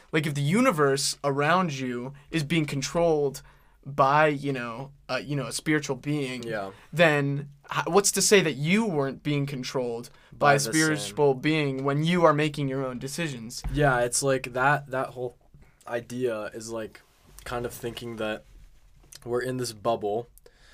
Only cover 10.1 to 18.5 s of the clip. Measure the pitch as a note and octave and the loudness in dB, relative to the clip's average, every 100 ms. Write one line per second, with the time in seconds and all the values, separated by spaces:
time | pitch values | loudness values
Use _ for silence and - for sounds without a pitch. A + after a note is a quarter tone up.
10.1 | - - - C#3+ C#3+ C#3+ D#3 D#3 D3+ - | -20 -16 0 4 4 4 2 2 0 -4
11.1 | D3+ D3 C3 D3+ D#3 C#3+ C3 C#3 C#3+ D#3+ | 2 2 4 2 2 0 -2 0 0 2
12.1 | F3+ D#3+ D3 D3+ D3 C#3 C3+ C3 B2 C3+ | 6 6 4 0 -2 -4 -4 -4 -6 -8
13.1 | C#3 E3 B2 A2+ - - C#3 C#3+ B2 A#2+ | -6 -6 -8 -12 -10 -4 2 4 4 2
14.1 | - C#3 C3 C3 B2 C3+ C#3+ C#3+ C3 C3 | 0 0 0 -2 0 2 2 -2 -6 -6
15.1 | B2 B2 - _ - - _ - A#2+ A#2+ | -6 -10 -10 _ -20 -20 _ -8 -8 -6
16.1 | B2 B2 G#2+ G#2+ A2+ A2+ A2+ G#2+ - _ | -4 -2 -2 -8 -10 -10 -10 -10 -14 _
17.1 | _ _ - - A#2+ A#2+ A#2 A#2+ A2+ A#2+ | _ _ -20 -10 -8 -8 -8 -10 -10 -10
18.1 | A2+ A2 A2 - | -6 -6 -6 -10